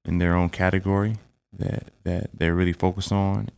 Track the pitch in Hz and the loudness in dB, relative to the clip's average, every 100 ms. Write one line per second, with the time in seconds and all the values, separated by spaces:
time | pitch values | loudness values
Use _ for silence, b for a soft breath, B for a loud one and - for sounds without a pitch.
0 | 80 87 87 87 87 - 92 95 95 98 | -2 0 2 2 2 0 0 0 0 0
1 | 104 110 - _ _ 95 - - - _ | 0 -4 -10 _ _ -6 -4 -4 -8 _
2 | 90 87 - - 85 87 90 85 95 95 | -4 -4 -4 -2 0 2 2 2 0 0
3 | - 98 98 98 107 | -2 0 2 0 -4